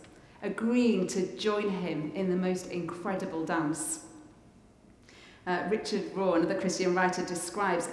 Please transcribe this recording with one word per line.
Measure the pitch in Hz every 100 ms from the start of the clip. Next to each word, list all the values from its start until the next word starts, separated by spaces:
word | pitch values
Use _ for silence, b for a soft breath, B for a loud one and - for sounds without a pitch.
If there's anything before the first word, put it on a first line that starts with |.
| - B B B
agreeing | 202 190 226 247 233 190 170
to | 196 165 -
join | 214 208 202
him | 180 175 156 156
in | 196 190
the | 180
most | 185 185 -
incredible | 175 160 - 208 185 190 160
dance. | 160 165 151 160 - - - - - - - - - - - - B B B B
Uh, | 180 175 185
Richard | 214 - 202 165
Rohr, | 185 190 165
another | 180 190
Christian | 185 - 180
writer, | 180 180 180
describes | 175 175 - 208 196 170 -